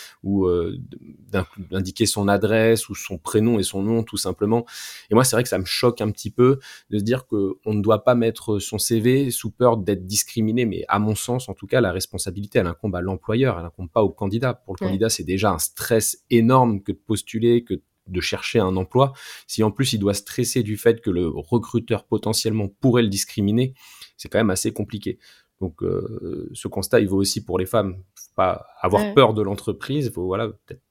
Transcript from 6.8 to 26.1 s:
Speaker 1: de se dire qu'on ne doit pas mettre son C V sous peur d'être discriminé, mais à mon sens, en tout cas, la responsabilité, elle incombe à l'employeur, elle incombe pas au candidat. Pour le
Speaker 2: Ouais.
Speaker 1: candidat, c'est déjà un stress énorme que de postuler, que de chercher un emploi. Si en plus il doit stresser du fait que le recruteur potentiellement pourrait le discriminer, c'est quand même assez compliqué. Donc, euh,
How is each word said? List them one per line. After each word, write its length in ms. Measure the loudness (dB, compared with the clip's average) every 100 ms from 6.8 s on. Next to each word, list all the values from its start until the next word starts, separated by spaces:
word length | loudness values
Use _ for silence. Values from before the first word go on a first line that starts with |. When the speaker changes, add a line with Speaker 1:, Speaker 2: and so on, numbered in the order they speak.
| _
Speaker 1:
de 100 | -4
se 20 |
dire 240 | 0 -2 -2
qu'on 480 | -2 -2 -4 -4
ne 80 | -2
doit 220 | 2 2
pas 100 | 4
mettre 460 | 2 2 -2 -4 -4
son 180 | -2 -6
C 220 | -2 2
V 320 | 4 2 0
sous 180 | -4 -8
peur 260 | 0 2 2
d'être 300 | 0 -4 -2
discriminé, 600 | -4 -4 -2 0 0 0
mais 180 | -2 -2
à 140 | 0
mon 160 | 0 -2
sens, 320 | -2 -4 -6
en 60 |
tout 120 | -14 -2
cas, 140 | 0
la 100 | 2
responsabilité, 680 | 0 -6 -8 -8 -8 -2 0
elle 80 | 0
incombe 260 | -2 -4
à 60 | -4
l'employeur, 580 | -4 -6 -2 0 0 0
elle 80 | -8
incombe 240 | -10 -4
pas 140 | 0
au 60 | 0
candidat. 440 | 0 -4 -2 -2
Pour 220 | -4 -10 -8
le 60 |
Speaker 2:
Ouais. 20 | -4
Speaker 1:
candidat, 220 | 0 0
c'est 160 | 0
déjà 260 | -2 0 2
un 80 | 0
stress 520 | -4 -6 0 0 0 -6 2
énorme 540 | 4 6 6 4 0
que 100 | -4
de 60 | -8
postuler, 680 | -4 -6 -4 0 4 2
que 160 | 2 -8 _ _ -8
de 140 | -6
chercher 380 | -4 -6 -2 0
un 180 | 2 0
emploi. 380 | 0 2 2 0 -18 -20 -12
Si 160 | 0
en 80 | 0
plus 240 | 0 -2
il 40 | 0
doit 140 | 0
stresser 500 | 0 -4 -4 -2 -2
du 140 | -2 0
fait 240 | 2 2
que 80 | 0
le 180 | 0 -2
recruteur 800 | -4 -2 -2 0 -4 -2 -4
potentiellement 640 | -2 -4 0 -2 0 -2 -4
pourrait 320 | _ 2 4
le 80 | 2
discriminer, 640 | 0 -6 -2 0 2 0 -4 -20 -20 -20 _
c'est 100 | -4
quand 80 | 0
même 140 | 0
assez 240 | 0 -4
compliqué. 440 | -4 -6 -6 -8 -10 _ _ _ -8
Donc, 200 | -8 -6
euh, 680 | -4 -4 -6